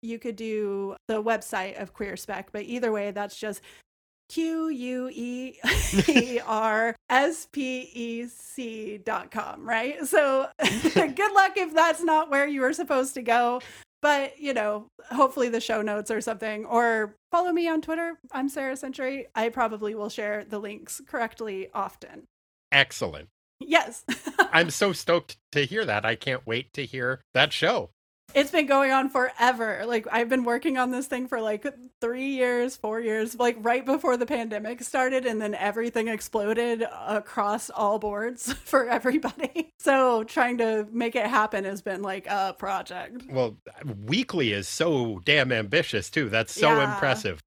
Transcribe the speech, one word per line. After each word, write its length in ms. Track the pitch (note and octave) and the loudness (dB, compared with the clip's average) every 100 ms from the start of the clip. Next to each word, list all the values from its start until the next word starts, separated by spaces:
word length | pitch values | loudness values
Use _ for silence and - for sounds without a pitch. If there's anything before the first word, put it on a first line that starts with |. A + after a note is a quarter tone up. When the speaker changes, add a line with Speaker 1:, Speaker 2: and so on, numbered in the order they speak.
Speaker 1:
you 180 | A3+ A#3 | -10 -8
could 160 | B3 G#3 | -8 -6
do 580 | A3 G#3+ G3+ G3 G3 - - | -4 -2 -2 -2 -4 -8 -4
the 140 | A3 | -2
website 600 | G#3+ A3 - G#3 F#3+ F#3+ | 0 -2 -2 -6 -6 -8
of 120 | G3 | -12
Queer 220 | - G3+ G3+ | -8 -8 -8
Spec, 340 | - F#3+ G3 | -8 -8 -8
but 120 | G#3 | -10
either 280 | G#3 A#3+ A#3 | -8 -2 0
way, 200 | G#3+ G3+ | 0 -2
that's 240 | G3 G3+ - | -4 -8 -8
just 240 | G#3+ G3+ - - _ _ _ _ _ | -8 -8 -14 -20 _ _ _ _ _
Q 400 | - D#4+ E4 D#4+ | -4 -2 0 -2
U 400 | C4+ B3 B3+ B3+ | -4 -4 -4 -4
E 460 | - A#3+ B3 B3+ - A#3+ - - F#3+ F#3+ | -6 -6 -6 -8 -4 0 2 2 2 4
E 320 | C#4 B3 A#3+ - | 4 4 -2 -2
R 480 | A3 A3 G#3+ A3+ A3+ - | 0 2 2 0 -2 2
S 380 | B3+ C#4+ D#4+ - | 4 4 0 -8
P 300 | C#4+ C4 B3+ B3+ | -6 -4 -4 -8
E 320 | A#3+ A#3 A#3 A#3+ | -8 -6 -6 -8
C 680 | - - - A#3+ A3 G#3+ G#3 | -12 -14 -10 -8 -8 -10 -8
dot 320 | F#3 F3 F#3 | -4 -4 -4
com, 380 | A3+ - - A3+ | -8 -8 -8 -2
right? 340 | A3+ B3 D4+ C#4+ | -2 -2 -4 2
So 400 | F4+ C#4+ C4+ C4+ | 4 6 2 0
<laughs> 60 | - D4 A3+ D#4 | 0 0 2 4
good 400 | G4 D#4 C4 G#4 | 4 2 2 4
luck 240 | G4 F#4+ F#4+ | 6 6 4
if 160 | F4 D#4 | 0 4
that's 260 | E4 D#4+ | 4 4
not 300 | E4+ D#4 D#4+ | 2 4 4
where 160 | C#4 C#4+ | 2 2
you 140 | C#4+ | 2
were 120 | B3+ | 0
supposed 400 | E4 D4 C4+ C4 - | 0 0 0 0 -2
to 60 | |
go. 400 | A#3 A#3 A#3+ B3 - - - _ | 2 4 4 0 -6 -18 -20 _
But, 380 | D4 C#4+ C4+ - | 2 4 0 -4
you 140 | D4 A#3+ | -4 0
know, 320 | G#3+ G#3+ A3 - - | 0 -2 -8 -20 -4
hopefully 380 | B3 C4+ C#4 B3 | 4 4 4 0
the 120 | A3+ | 0
show 200 | - A3 | 0 -2
notes 260 | G#3+ G#3 G#3 | 0 -2 -2
or 120 | A3 | -4
something, 440 | A3 G#3+ A3 G#3+ A3 | -4 -4 -4 -6 0
or 480 | A#3 A#3+ A3+ G#3 - _ | 4 4 2 0 -6 _
follow 200 | E4+ F4+ | 2 2
me 160 | E4+ E4+ | 2 2
on 140 | D#4+ | 0
Twitter. 360 | D#4 D#4+ E4+ E4 - | 0 -4 -4 -8 -10
I'm 180 | C4+ C4+ | -4 -4
Sarah 260 | D4 C4+ C#4 | -2 -4 -6
Century. 500 | C4+ C4+ C4 C#4 A#3+ - | -8 -6 -4 -4 -6 -2
I 140 | A#3 | 0
probably 440 | A#3 A3+ G#3+ G#3 | 2 0 0 -6
will 160 | A3 G#3 | -4 -6
share 340 | - G#3 G#3 | -4 -4 -4
the 140 | - G#3 | -6 -8
links 420 | G#3 G#3 G#3+ - C#4 | -8 -12 -12 -14 -8
correctly 600 | C#4 A3+ - A3 F#3+ F#3+ | -4 -4 -4 -8 -6 -6
often. 500 | - G3 - - - - _ _ _ _ | -6 -6 -10 -18 -20 -20 _ _ _ _
Speaker 2:
Excellent. 560 | C#3 C3+ - G2 D2+ D#2+ _ _ _ | 4 4 0 -4 -6 -14 _ _ _
Speaker 1:
Yes. 460 | D4 E4 - A#3+ - - - | 2 2 2 -6 -8 -8 -2
<laughs> 120 | - F4+ | 0 4
Speaker 2:
I'm 180 | D#3+ E3+ | 4 2
so 220 | - G3+ | 2 0
stoked 460 | F3+ - E3+ - - _ | 0 0 0 0 -14 _
to 120 | D3 C3+ | -2 -2
hear 200 | G#3+ F3+ | -2 0
that. 200 | G#2 A2 | 0 0
I 100 | A#2 | -2
can't 300 | - B2+ - | -4 -4 -4
wait 280 | A#2 C3 | -4 -4
to 120 | - B2+ | -10 -8
hear 360 | C3 B2 C3 _ | -4 -4 -4 _
that 200 | B2 D3 | 2 2
show. 360 | - D#3+ G3 - _ _ _ - | 4 2 2 -4 _ _ _ 0
Speaker 1:
It's 180 | - C#4+ | 2 4
been 140 | F4 C#4 | 2 4
going 260 | C4+ C4+ | 4 4
on 180 | C4+ C4+ | 4 2
forever. 760 | C4+ B3 - A#3+ A#3 A3+ G3 A3+ | 0 0 2 2 4 -2 -4 -2
Like, 220 | A#3 A3 | -2 0
I've 160 | A3+ A#3 | 0 2
been 160 | C4 | 2
working 340 | A#3+ A#3+ E4 C4 | 2 0 0 0
on 140 | B3+ | 0
this 140 | B3 C4+ | -2 -4
thing 200 | B3+ B3+ | -4 -4
for, 120 | A#3+ | -2
like, 260 | A3 G#3+ C#4+ C#4 B3+ _ | -2 -2 -4 -8 -16 _
three 300 | A#3 B3 C4+ | -4 -2 -2
years, 440 | C4+ B3 B3 B3 - | 0 2 2 -2 -4
four 240 | G#3+ A3 | -4 -2
years, 380 | A#3 A3 A3 A#3 | -2 0 -2 2
like, 160 | A#3+ A#3 | 0 2
right 240 | A3 B3 B3+ | 0 0 2
before 320 | C#4 D#4 B3 | 0 2 2
the 80 | B3 | 0
pandemic 560 | C#4 A3+ G#3 G#3+ B3 | -2 -2 -6 -6 -8
started, 420 | B3 C#4+ B3+ C4 B3 | -4 0 2 2 0
and 140 | A3 | -2
then 120 | G#3+ G#3 | -2 -2
everything 540 | G3+ G#3+ A#3 A#3 A3+ | -2 0 -2 0 -2
exploded 760 | G#3+ - A3 G#3 A3+ A#3+ A3+ A3+ - A#2 | -4 -4 -2 0 0 0 -2 -4 -6 -4
across 600 | G#3 G3+ - G3+ G#3+ - | -2 -2 -2 -2 -2 -4
all 280 | - G#3 G#3+ | 0 0 2
boards 540 | G#3 G3+ A3+ B3 - | -2 -4 -6 -6 -8
<laughs> 120 | C4+ - | -8 2
for 240 | C#4 A#3+ | 2 4
everybody. 800 | A#3 B3+ D4 C4+ - C#4+ E4+ D#4+ - | 2 2 0 -2 -4 -4 -4 -6 -2
So 440 | - C4+ B3+ A3+ | 2 6 6 4
trying 340 | A3 - B3 A#3+ | 0 0 2 2
to 280 | A3+ A3 G#3 | 2 0 -2
make 240 | A#3 A#3 B3+ | -2 -2 0
it 120 | G#3+ | 2
happen 360 | B3 G#3+ G#3 | 2 2 0
has 180 | F#3+ G3 | -4 -6
been, 200 | G3+ F#3 | -6 -6
like, 240 | G3+ F#3+ F#3 | -6 -6 -4
a 260 | G3+ F#3+ - | -2 -2 -4
project. 640 | G3 F#3+ - F3+ A#2 B3 C4 | -4 -4 -6 -12 -12 -14 -6
Speaker 2:
Well, 240 | C3 A#2+ G#2 - - D3+ G2+ G#2+ | -2 -2 -4 -18 -12 -10 -8 -2
Weekly 460 | F#3+ C4 F3+ A#2+ | 0 0 0 2
is 160 | G2+ G2 | 0 -2
so 540 | - E3 C#3+ A#2 F#2+ | 0 2 2 0 -2
damn 280 | F2+ D3 C3 | 0 2 2
ambitious, 560 | A#2 G#2 D3+ D#3 A2 - | 0 0 0 0 -4 -2
too. 180 | D#3+ A#2+ | -4 0
That's 240 | A2 A2+ | 0 -2
so 240 | - D3+ D3 | 2 4 4
Speaker 1:
Yeah. 180 | C#3 G3+ | 2 0
Speaker 2:
impressive. 440 | C#3+ A#2 G#2+ E2 | 0 0 -2 -8